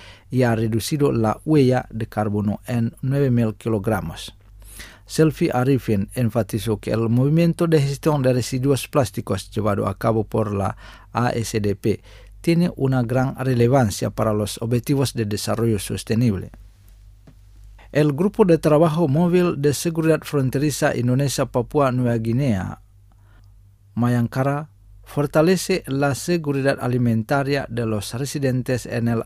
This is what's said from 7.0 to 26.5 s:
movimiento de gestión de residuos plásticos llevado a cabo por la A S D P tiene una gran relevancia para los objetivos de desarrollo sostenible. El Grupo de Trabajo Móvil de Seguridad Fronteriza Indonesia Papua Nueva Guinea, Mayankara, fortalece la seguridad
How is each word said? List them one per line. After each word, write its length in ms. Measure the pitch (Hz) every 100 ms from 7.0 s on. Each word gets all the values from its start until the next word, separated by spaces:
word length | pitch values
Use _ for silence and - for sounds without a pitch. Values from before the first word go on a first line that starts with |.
| 113
movimiento 560 | 120 139 160 170 165 170
de 160 | 160
gestión 400 | 139 139 160 147
de 100 | 127
residuos 560 | 127 113 131 135 131 -
plásticos 640 | 147 123 - - 98 -
llevado 380 | - 104 101 104
a 100 | -
cabo 260 | 117 113
por 300 | 104 113 107
la 240 | 101 98 - - - -
A 160 | 113 123
S 300 | 117 104 113
D 160 | 101 98
P 280 | 117 92 - - - -
tiene 300 | - 170 175 -
una 260 | 135 131
gran 340 | 117 127 131 110
relevancia 760 | 131 123 117 135 110 90 110
para 220 | - 110
los 280 | 104 104 -
objetivos 540 | 117 120 117 139 127 123
de 100 | 104
desarrollo 540 | 104 - 110 117 104
sostenible. 720 | - 101 - 110 123 95 - - - - - - - - - - - - - - -
El 220 | 143 151
Grupo 320 | 135 196 - 196
de 140 | 160
Trabajo 480 | 160 151 165 156 160
Móvil 520 | 143 175 180 175 139
de 140 | 147
Seguridad 460 | 135 175 165 160 156
Fronteriza 720 | - 147 131 131 147 131 147 -
Indonesia 520 | 120 127 139 - 127
Papua 440 | 127 117 147 135
Nueva 240 | 123 123 117
Guinea, 640 | 113 120 143 98 95 - - - - - - - - - - _ - -
Mayankara, 760 | 120 120 117 131 135 143 151 - - -
fortalece 800 | - - 143 156 165 185 - 185 -
la 260 | 135 143
seguridad 640 | 135 - 175 147